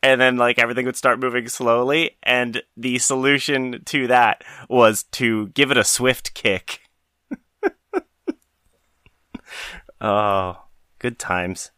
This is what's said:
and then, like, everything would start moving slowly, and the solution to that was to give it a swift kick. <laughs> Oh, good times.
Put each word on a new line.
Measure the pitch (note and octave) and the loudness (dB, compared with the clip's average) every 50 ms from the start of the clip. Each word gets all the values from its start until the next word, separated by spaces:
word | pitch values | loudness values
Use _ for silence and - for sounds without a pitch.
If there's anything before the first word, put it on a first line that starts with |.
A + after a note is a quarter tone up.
| - | 4
and | C3+ C3 B2 | 4 4 6
then, | B2+ B2+ B2+ | 4 2 4
like, | B2 B2 A#2+ A#2+ B2 | 4 2 2 2 2
everything | A#2 A#2 A#2+ B2 B2+ | 0 0 0 -4 -4
would | B2 B2 | -4 -6
start | - - C3 A#2+ B2 | 0 0 0 0 2
moving | C3 B2+ A#2+ B2 A#2 A#2 | -2 -2 -2 -4 -6 -6
slowly, | - - B2+ A#2+ A#2 A#2+ B2 C3 C#3+ D#3+ E3 - _ _ - | -8 -4 0 2 2 2 2 2 0 0 -2 -2 _ _ -2
and | - B2 B2 B2 A#2+ A2+ A#2+ - _ _ | 0 0 0 0 -2 -4 -8 -10 _ _
the | - A#2 B2+ B2 B2 | -8 -6 -4 -2 -2
solution | - - C3+ C3 C3 C#3 C#3+ C#3 - - C#3+ C3+ C3 B2+ B2 - - | -2 -2 -2 0 2 2 2 2 0 -2 -2 -2 -2 -4 -8 -10 -12
to | - - D3 C3 | -6 -4 -4 0
that | A#2+ B2 B2 A#2 A2 - - - - - - - - | 2 4 4 4 4 2 -2 -6 -20 -20 -20 -10 -2
was | B2 B2 A#2 A2 A2 - - | 4 6 6 6 4 2 -8
to | _ - - C3 A#2 A2+ A2 G#2+ G2 | _ -8 -2 -2 0 0 -2 -4 -6
give | - - C#3+ C3+ C#3 | 0 0 2 2 4
it | |
a | B2 G#2 | 2 2
swift | - - - B2 B2+ B2+ - - - - | 2 0 0 0 0 0 0 -6 -12 -12
kick. | - - A2 G2 F#2 - - - - _ _ _ _ _ _ _ _ _ | -2 -2 -2 -2 -2 -6 -12 -14 -14 _ _ _ _ _ _ _ _ _
<laughs> | _ C#4+ - _ _ _ _ - F#4+ - _ _ _ - F#4 - _ _ _ _ - - _ _ _ _ _ _ _ _ _ _ _ _ _ _ _ _ _ _ _ _ - _ - - - - - - - _ - - _ | _ -16 -16 _ _ _ _ -4 -4 -4 _ _ _ -8 -8 -8 _ _ _ _ -10 -10 _ _ _ _ _ _ _ _ _ _ _ _ _ _ _ _ _ _ _ _ -20 _ -18 -18 -16 -16 -16 -16 -20 _ -20 -18 _
Oh, | - A2 G2+ G#2 G#2 G#2 G2 G2 F#2+ F#2 F2+ - - - _ _ _ _ _ _ | -2 0 0 2 2 2 0 0 -2 -4 -8 -12 -18 -20 _ _ _ _ _ _
good | - B2 A#2+ _ | -8 -8 -6 _
times. | - - F#2 F2+ F2+ F2+ F#2+ - - - _ | -6 -4 -4 -4 -2 -4 -6 -8 -12 -18 _